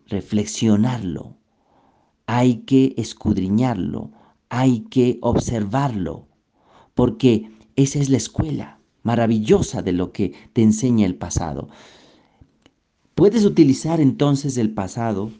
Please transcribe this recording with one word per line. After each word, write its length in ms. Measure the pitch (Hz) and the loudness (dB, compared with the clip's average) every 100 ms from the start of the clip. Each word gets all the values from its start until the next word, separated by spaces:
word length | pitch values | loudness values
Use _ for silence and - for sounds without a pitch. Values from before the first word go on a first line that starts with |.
| _ | _
reflexionarlo, 1300 | 98 - 104 104 - 113 104 123 123 92 76 - - _ _ _ _ _ _ _ _ - | -8 -4 -4 -4 -2 2 2 2 -2 -6 -10 -12 -20 _ _ _ _ _ _ _ _ -4
hay 360 | 120 127 113 | 0 2 0
que 320 | - 135 135 - | 2 2 4 0
escudriñarlo, 1120 | 107 - 107 95 92 107 127 107 87 - - - _ _ _ | -8 -6 -2 -2 0 0 0 -2 -6 -8 -12 -18 _ _ _
hay 320 | 120 131 117 107 | 0 0 0 -2
que 300 | 131 123 120 | 0 0 0
observarlo, 1040 | 120 117 - 117 101 131 139 107 80 80 - _ _ _ _ _ _ | -2 -2 -2 -4 -4 -2 -4 -4 -6 -8 -16 _ _ _ _ _ _
porque 540 | - 120 107 123 107 - - _ - | 0 0 2 2 2 -2 -16 _ -2
esa 240 | 139 147 | 0 0
es 100 | 135 | 0
la 60 | 131 | 0
escuela 640 | - - 156 139 - - _ _ | -2 -4 -4 -6 -10 -18 _ _
maravillosa 800 | 113 117 113 110 110 190 - 101 | -4 0 0 0 2 2 2 -4
de 100 | 90 | -2
lo 180 | 90 87 | -2 -2
que 220 | - 98 - - | -4 -6 -6 -6
te 120 | - | 2
enseña 420 | 110 107 127 117 95 | 4 4 2 2 0
el 80 | |
pasado. 540 | - 87 - 80 69 - - - - _ _ _ _ - _ _ _ _ _ _ | -2 -6 -6 -6 -8 -12 -18 -20 -20 _ _ _ _ -20 _ _ _ _ _ _
Puedes 300 | - 196 233 | 2 2 4
utilizar 560 | 202 156 143 131 156 165 | 4 6 4 4 -2 2
entonces 560 | 139 107 143 139 143 123 | 2 2 0 0 -2 -2
el 160 | 110 | -2
pasado 580 | 107 92 123 117 98 110 | -4 -8 -6 -4 -4 -6